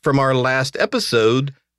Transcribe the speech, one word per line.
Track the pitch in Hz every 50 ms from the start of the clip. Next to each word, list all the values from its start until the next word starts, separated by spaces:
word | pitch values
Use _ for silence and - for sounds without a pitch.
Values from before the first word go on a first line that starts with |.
| -
from | 156 139 139
our | 135 135 131
last | 127 123 127 131 131 131 135 - -
episode? | - 220 - 247 - - - 117 110 113 120 131 139 139 - _ _ _ _